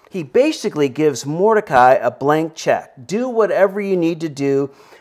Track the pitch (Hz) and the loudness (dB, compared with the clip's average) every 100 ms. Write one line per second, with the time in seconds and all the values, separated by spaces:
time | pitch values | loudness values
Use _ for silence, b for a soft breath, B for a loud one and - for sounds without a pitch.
0 | _ 190 135 233 302 311 214 151 143 131 | _ -12 -2 0 0 0 -6 -2 -2 0
1 | 156 131 135 160 208 220 - 135 127 131 | -2 -2 -6 0 2 2 2 4 6 4
2 | 117 117 139 156 165 - 170 107 - - | 0 -2 0 0 -2 -6 -2 -2 -4 -20
3 | 120 202 254 226 202 156 196 196 196 180 | -8 -6 -4 -2 0 2 0 0 -2 -2
4 | 165 165 160 139 139 139 139 B B B | -2 -4 -8 -4 -2 0 -2 B B B